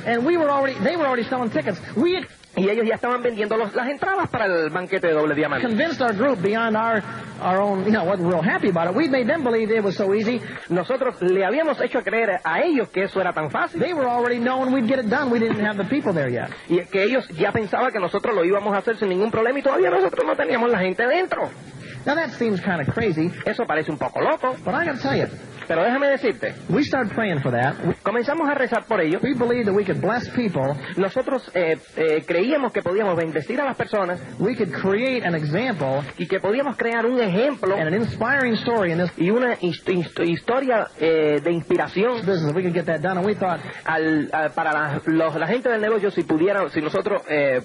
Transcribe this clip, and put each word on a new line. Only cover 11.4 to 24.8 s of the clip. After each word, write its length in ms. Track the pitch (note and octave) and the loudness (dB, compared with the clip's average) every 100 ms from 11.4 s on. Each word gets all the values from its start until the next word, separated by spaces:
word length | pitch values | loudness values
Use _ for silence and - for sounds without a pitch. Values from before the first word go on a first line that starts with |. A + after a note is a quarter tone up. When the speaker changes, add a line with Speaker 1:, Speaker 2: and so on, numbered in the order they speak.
Speaker 2:
habíamos 360 | F#3+ C4+ D#4+ C4 | 2 2 0 0
hecho 220 | B3 B3+ | 0 -2
creer 380 | G3 A3 A3 F3+ | 0 0 0 0
a 200 | D#3+ E3+ | 0 0
ellos 260 | E4 C#4+ F#3+ | 2 2 0
que 160 | F#3 | -2
eso 160 | F#3+ F#3+ | -2 0
era 120 | F3+ | 0
tan 180 | D#3+ D3+ | -2 -2
fácil. 280 | A3+ E4 E4+ | -2 -2 -2
Speaker 1:
They 140 | D4 | -2
were 140 | E4 B3 | 0 0
already 320 | A#3+ A#3+ A#3+ | 2 2 2
knowing 320 | A#3+ B3+ C4 | 0 0 2
we'd 140 | C4+ A3 | 2 2
get 100 | C4 | 2
it 100 | A3 | 2
done. 220 | C#4 C4+ | 0 2
We 80 | A#3 | 2
didn't 260 | A3+ G#3+ | 2 0
have 120 | G#3+ G3+ | 0 -2
the 80 | F#3+ | -2
people 240 | C#4+ A3+ | 0 0
there 160 | E3+ C3 | 0 0
yet. 200 | A#2+ - - - | -2 -6 -8 -2
Speaker 2:
Y 120 | F3 | 0
es 80 | F3 | 0
que 140 | G3 | 0
ellos 240 | G#3 B3+ - D#3+ | 2 0 -2 -2
ya 140 | G3+ | 0
pensaban 400 | A3+ G#3+ - B3+ | 0 -2 0 0
que 80 | G#3+ | 0
nosotros 340 | E3+ G3+ A3 | -2 -2 0
lo 100 | G3+ | 2
íbamos 300 | E3+ G3+ G3+ | 2 2 2
a 40 | G3+ | 0
hacer 180 | G#3 A3 | 0 0
sin 140 | G3+ | 0
ningún 200 | F#3 A3 | 2 0
problema 300 | A3 A3+ C#4 | 2 0 2
y 20 | |
todavía 260 | C4+ D4+ F#4 | 2 4 4
nosotros 360 | F4+ F#4 - D4+ | 4 2 2 0
no 80 | |
teníamos 360 | - C#4+ B3 A#3+ | 0 0 2 2
la 80 | G#3+ | 2
gente 260 | F#3 F#3 A#3+ | 0 0 2
dentro. 420 | E4 F4+ - F#3+ - - - - - | 2 0 -2 -4 -8 -18 -16 -16 -6
Speaker 1:
Now 120 | - D4+ | -2 -2
that 140 | D#4 | -2
seems 300 | - A#3 F#3+ | -2 0 0
kinda 240 | G3 E3+ | -2 -2
crazy. 460 | C3+ A3+ A3+ D#3+ E3 - | -2 0 0 0 -2 -2
Speaker 2:
Eso 200 | - A3 | -4 -2
parece 280 | A3+ D#3 D#3 | -2 -2 -2
un 60 | D3 | -4
poco 220 | B2+ - | -4 -2
loco. 360 | F#3+ - B3+ B3+ | 0 0 -2 -4
Speaker 1:
But 100 | F#3 | -4
I 120 | B3+ | -2